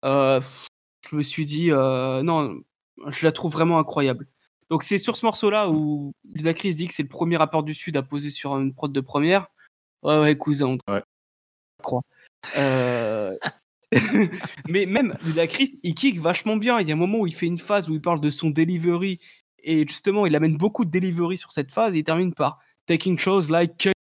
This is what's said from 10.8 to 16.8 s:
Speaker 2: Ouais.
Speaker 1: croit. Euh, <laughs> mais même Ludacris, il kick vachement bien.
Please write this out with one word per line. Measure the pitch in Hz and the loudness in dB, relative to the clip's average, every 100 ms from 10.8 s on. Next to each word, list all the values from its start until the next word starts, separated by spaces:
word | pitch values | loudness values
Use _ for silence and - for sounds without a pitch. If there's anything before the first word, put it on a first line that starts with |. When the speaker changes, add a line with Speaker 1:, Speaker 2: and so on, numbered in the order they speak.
| - | -4
Speaker 2:
Ouais. | 101 - _ _ _ _ _ _ _ | -6 -6 _ _ _ _ _ _ _
Speaker 1:
croit. | - 123 - _ _ _ - 147 | -6 -6 -6 _ _ _ -6 0
Euh, | 139 131 123 123 110 110 101 95 - - _ _ _ | 2 2 0 0 -2 -2 -4 -6 -10 -10 _ _ _
<laughs> | - 151 220 185 - - - 151 | 0 2 2 0 -2 -14 -14 -4
mais | 180 185 | -2 0
même | 214 254 - | 0 0 -2
Ludacris, | 165 160 165 - 269 - | -4 -2 -2 0 -4 -4
il | 175 | -6
kick | 160 269 175 | 0 0 0
vachement | 160 180 214 220 | 0 0 -2 -2
bien. | 226 240 | 0 0